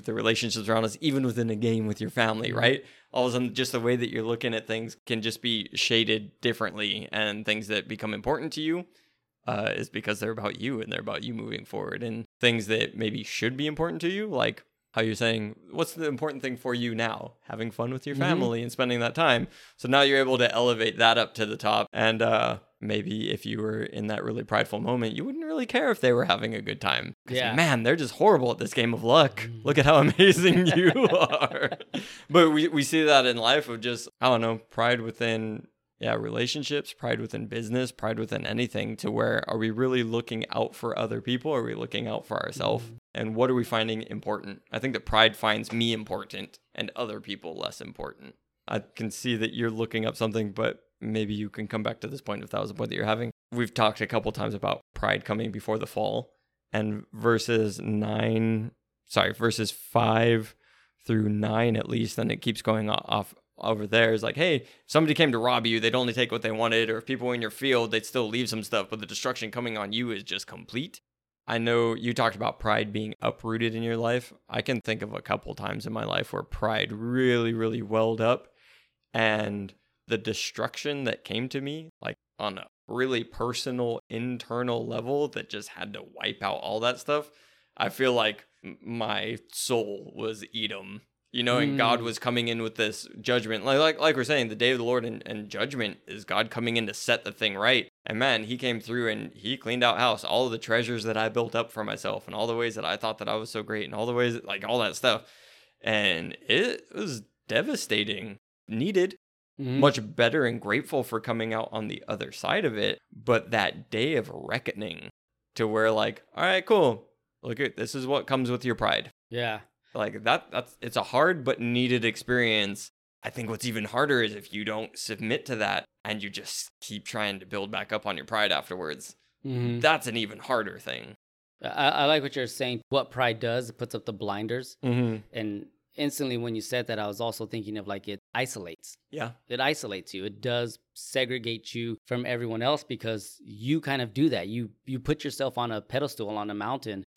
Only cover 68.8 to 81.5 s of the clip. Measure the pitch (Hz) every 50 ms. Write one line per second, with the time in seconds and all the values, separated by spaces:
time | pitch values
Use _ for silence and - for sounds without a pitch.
68.8 | 95 - 110 110 104 87 110 - - 131 123 - 113 107 - 123 123 117 110 107
69.8 | 101 101 107 117 123 120 110 98 98 - 90 98 - - 95 90 87 - - 123
70.8 | 156 151 - - _ _ _ _ _ _ _ _ _ - 113 117 113 117 117 117
71.8 | 117 113 113 - 113 120 120 - 120 113 113 98 113 113 - - - 110 107 110
72.8 | 110 104 101 107 107 107 - - - 113 113 - - 113 110 113 117 113 110 113
73.8 | 117 117 117 113 117 117 120 123 123 - - _ _ - - 117 - 143 131 113
74.8 | - - 110 110 110 107 104 101 - - 101 104 - 110 107 - 98 104 101 107
75.8 | 107 113 110 113 107 104 90 - - - - - - - - - 107 110 110 110
76.8 | - - 107 104 113 120 123 131 127 127 123 117 117 113 113 113 113 110 113 120
77.8 | 107 101 110 110 110 113 113 110 113 117 127 - - - _ _ _ - - -
78.8 | _ _ _ _ _ _ - 117 113 110 107 107 107 104 101 101 98 95 - _
79.8 | _ _ _ _ _ - 113 104 98 107 104 - - - - - 113 120 - -
80.8 | - 147 147 143 135 120 - - - - 104 113 127 131